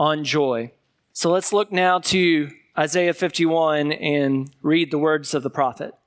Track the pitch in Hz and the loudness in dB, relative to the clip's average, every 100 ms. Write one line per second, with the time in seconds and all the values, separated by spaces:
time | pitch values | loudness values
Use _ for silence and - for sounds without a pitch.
0 | 147 156 143 147 139 117 120 _ _ _ | 0 0 -2 0 0 -2 -6 _ _ _
1 | _ - 170 180 - 202 202 185 185 180 | _ -4 0 0 2 0 0 2 2 2
2 | - 190 175 160 143 - _ - 151 180 | 0 2 2 2 -2 -10 _ -2 0 0
3 | 175 165 175 - 165 165 160 151 147 151 | 0 0 -2 0 0 2 0 0 -2 -2
4 | 156 147 139 135 135 _ 147 165 156 147 | -2 0 0 -2 -4 _ 0 0 2 0
5 | 156 156 143 151 131 - 131 120 - - | 0 0 -2 -4 -4 -2 -2 -2 -14 -16